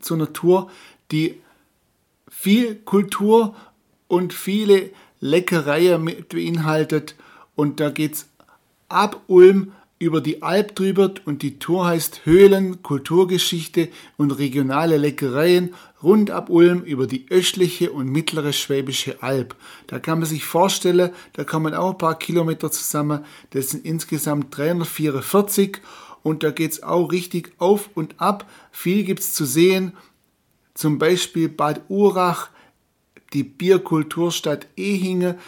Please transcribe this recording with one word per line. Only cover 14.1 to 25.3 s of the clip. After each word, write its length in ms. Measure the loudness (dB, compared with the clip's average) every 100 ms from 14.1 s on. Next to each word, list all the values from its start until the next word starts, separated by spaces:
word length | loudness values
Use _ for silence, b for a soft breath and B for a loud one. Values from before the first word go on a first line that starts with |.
| -2
und 160 | -2
regionale 640 | -2 -4 -2 -2 0 2 2
Leckereien 760 | 0 -2 -4 0 2 2 0 B B _
rund 300 | 2 4 2
ab 180 | -2 0
Ulm 320 | 6 6 4
über 240 | -2 -4 -2
die 200 | -4 0
östliche 640 | 0 2 0 -2 0 -4
und 160 | -4 -4
mittlere 440 | -2 -2 -4 -4
Schwäbische 680 | -4 -2 -4 -4 -6 -8 -8
Alb. 320 | -4 -4 -6 -12 B B -14
Da 140 | -10
kann 180 | -4 -4
man 100 | -2
sich 160 | -6
vorstellen, 680 | -4 0 2 2 0 2 0 B B
da 120 | -12
kommen 300 | -6 -4 -4
auch 180 | -2 -4
ein 60 | -2
paar 200 | -4 -4
Kilometer 540 | -4 -2 -2 -4 -6
zusammen. 520 | -6 -6 -4 -4 -4 -8 B B
Das 200 | -8 -6
sind 160 | -8 -6
insgesamt 680 | -8 -6 -6 -4 -4 -4
dreihundertvierundvierzig 1200 | -4 -2 -2 -4 -4 -4 -4 0